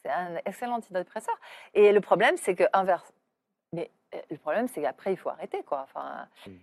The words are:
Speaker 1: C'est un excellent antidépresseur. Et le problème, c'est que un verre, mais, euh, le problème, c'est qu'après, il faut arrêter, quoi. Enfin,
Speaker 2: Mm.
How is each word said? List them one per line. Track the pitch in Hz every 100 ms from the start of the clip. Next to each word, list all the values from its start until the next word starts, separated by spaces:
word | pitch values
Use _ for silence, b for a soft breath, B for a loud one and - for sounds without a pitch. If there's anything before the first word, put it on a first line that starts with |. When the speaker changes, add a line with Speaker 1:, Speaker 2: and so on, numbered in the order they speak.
Speaker 1:
C'est | -
un | 156 180 165 -
excellent | 190 240 233
antidépresseur. | - 185 180 220 320 453 B B B
Et | - 208
le | 208
problème, | - 180 240 359
c'est | -
que | 185 175
un | 196
verre, | 190 170 - _ _ _ _ _ _
mais, | 165 - _ _
euh, | - -
le | 151
problème, | 151 180 247
c'est | -
qu'après, | 143 - 196
il | 185
faut | -
arrêter, | - 190 392
quoi. | - 143
Enfin, | 135 - 139 123 - B 101
Speaker 2:
Mm. | 90